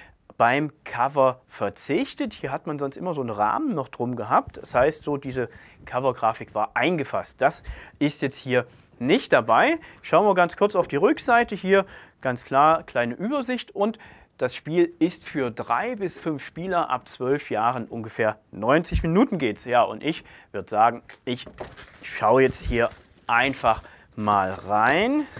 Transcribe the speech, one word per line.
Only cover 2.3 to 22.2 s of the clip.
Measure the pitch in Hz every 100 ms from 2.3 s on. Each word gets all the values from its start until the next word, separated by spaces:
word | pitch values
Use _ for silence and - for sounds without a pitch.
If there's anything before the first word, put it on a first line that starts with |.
Hier | - 135
hat | 143 -
man | 147
sonst | 139 -
immer | 131
so | 147
einen | 120
Rahmen | 104 104 - 311
noch | 160 131
drum | - 120 120
gehabt. | 113 190 - -
Das | -
heißt, | 127 143 156
so | 151 139
diese | 135 127 117 - - -
Covergrafik | - 123 135 120 113 113 113
war | 107 107
eingefasst. | 117 143 170 - 98 - -
Das | 139 - - - - -
ist | 147 -
jetzt | 131 -
hier | 131 123 117 _ _ -
nicht | 123 240 -
dabei. | 139 113 120 247 330 - -
Schauen | - 160
wir | 208
ganz | 185 175 -
kurz | 208 190
auf | -
die | 143
Rückseite. | 220 302 - 240 233
Hier | 196 185 196 190 - - _
ganz | 131 123 -
klar, | 135 151 160
kleine | - 127 117 120
Übersicht. | 214 285 240 247 -
Und | - 208 - - - _ -
das | 127
Spiel | - 147 170 170 -
ist | 165 -
für | - 147 123
drei | - - 120 226 220
bis | 175 -
fünf | 185 143
Spieler | - 160 185 175 -
ab | 127 -
zwölf | - 127 139 -
Jahren, | 110 117 127
ungefähr | 110 117 110 - 110 107 _
neunzig | - 110 156 165 -
Minuten | 165 175 269 175
geht's. | 117 104 120
Ja, | 120
und | 107 107
ich | 147 - - - _
würd | 101 95
sagen, | 107 117 117 - - -
ich | 123 - - - - - -
schaue | - -